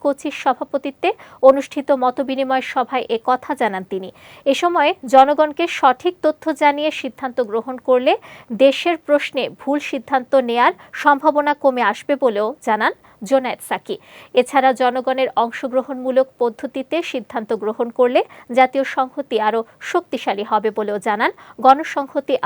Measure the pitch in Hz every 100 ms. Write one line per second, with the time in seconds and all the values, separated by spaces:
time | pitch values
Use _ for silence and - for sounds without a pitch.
0 | 285 277 311 - 285 247 294 277 277 -
1 | 349 440 - - 262 277 - - 277 277
2 | 254 254 269 262 262 262 247 269 247 262
3 | - 226 - 254 - 294 226 190 185 190
4 | 190 - - - - 277 349 349 294 381
5 | 254 262 269 294 302 294 339 - 277 254
6 | 359 359 311 302 320 311 294 285 302 -
7 | 262 - 269 240 226 220 226 254 - 254
8 | 262 427 - - - 214 269 269 349 320
9 | - 294 285 277 190 180 - 285 - 277
10 | - 269 247 269 240 233 269 - - -
11 | 294 285 302 294 294 285 277 247 214 220
12 | - 285 262 208 214 294 - 214 254 -
13 | _ _ 202 269 254 - - 190 - 202
14 | - - - - 240 285 262 247 254 254
15 | 254 262 262 - 233 - 269 254 262 262
16 | 254 254 262 - 240 226 269 269 262 320
17 | 339 262 208 247 220 220 208 214 240 233
18 | 247 277 - - - 240 254 269 254 -
19 | 262 - 269 220 214 226 226 _ - 349
20 | 349 247 - 202 208 220 214 214 214 208
21 | 226 208 285 - - - 254 269 320 -
22 | 277 302 277 262